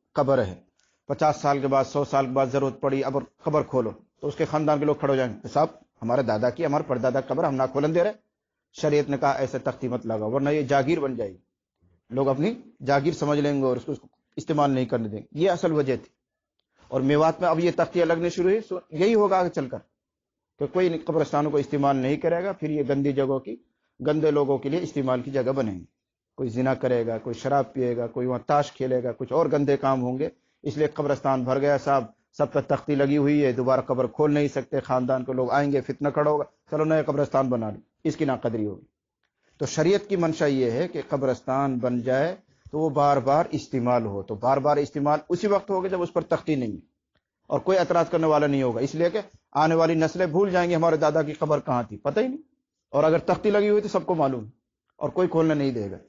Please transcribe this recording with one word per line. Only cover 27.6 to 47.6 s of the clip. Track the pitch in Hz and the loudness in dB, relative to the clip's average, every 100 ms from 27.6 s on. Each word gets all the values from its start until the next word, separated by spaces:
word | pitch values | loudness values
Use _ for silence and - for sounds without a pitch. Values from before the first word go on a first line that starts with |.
| 127 | 0
پیے | 135 123 120 | -2 -2 -2
گا، | 117 | -4
کوئی | - 127 | -4 -4
وہاں | 123 - | -4 0
تاش | 147 143 | 0 0
کھیلے | - 131 127 | -4 -2 -2
گا، | 123 | -2
کچھ | 113 127 | -6 -2
اور | 139 156 | 0 2
گندے | 147 143 139 | 2 2 2
کام | 135 131 | 2 0
ہوں | 123 131 | -2 -4
گے۔ | 156 - _ _ | -6 -8 _ _
اس | - 123 | -8 -2
لیے | 151 | -2
قبرستان | 156 143 135 139 135 | 0 -2 0 0 0
بھر | 123 135 | 0 0
گیا | 143 139 | 2 2
صاحب، | 143 139 113 _ _ - | 2 0 0 _ _ -4
سب | 143 | -2
پہ | 147 131 | -2 0
تختی | 139 - 143 | -4 0 0
لگی | 139 147 | 2 2
ہوئی | 143 147 139 | 4 4 2
ہے، | |
دوبارہ | 120 127 131 | 2 2 0
قبر | 123 127 123 | 0 -2 -2
کھول | - 151 | 0 2
نہیں | 147 143 | 2 0
سکتے، | 139 123 143 | -2 -4 -6
خاندان | - 127 127 131 127 | 0 -2 0 -2 -2
کے | |
لوگ | 127 123 | -2 2
آئیں | 135 143 | 2 2
گے، | 139 | 0
فتنہ | 131 127 143 | -2 -4 -2
کھڑا | 147 151 | 0 0
ہوگا، | 151 151 _ _ | 0 -2 _ _
چلو | 151 | -2
نیا | 156 156 | 0 0
قبرستان | 151 143 143 135 135 | 0 -2 0 0 0
بنا | 123 110 | -2 -4
لیں، | 98 _ _ | -8 _ _
اس | 156 151 | -6 -2
کی | 147 | -2
ناقدری | 123 120 110 104 | -2 -4 -4 -6
ہوگی۔ | 92 - _ _ _ _ _ _ _ | -8 -18 _ _ _ _ _ _ _
تو | 143 | -6
شریعت | - 156 196 202 | 0 2 2 0
کی | 196 | 0
منشا | 165 156 151 | 0 2 0
یہ | 135 123 | 2 2
ہے | 117 175 | 0 -4
کہ | 160 - | -6 -4
قبرستان | 143 135 120 - 131 139 123 | -2 0 -2 -2 -2 0 0
بن | 123 123 | -2 -2
جائے | 120 131 160 190 _ _ - | 0 0 0 -4 _ _ -10
تو | 151 | -2
وہ | 156 | -2
بار | 139 143 143 | 2 4 4
بار | 123 147 143 | 2 2 2
استعمال | 151 - 135 123 123 110 | -4 -6 -4 0 0 0
ہو، | 98 | -6
تو | 95 107 | -8 -4
بار | 120 139 | 0 2
بار | 139 143 | 2 0
استعمال | 143 151 147 151 - | -2 -2 0 -2 -2
اسی | 175 208 | -2 0
وقت | 196 196 | 0 0
ہوگا | 190 185 | -4 -2
جب | 185 | -4
اس | 175 | -2
پر | 175 | -4
تختی | 160 160 - 147 | -2 -4 -2 -2
نہیں | 117 | -4
ہے | 95 - _ _ _ _ _ _ | -8 -16 _ _ _ _ _ _
اور | |
کوئی | 139 | -4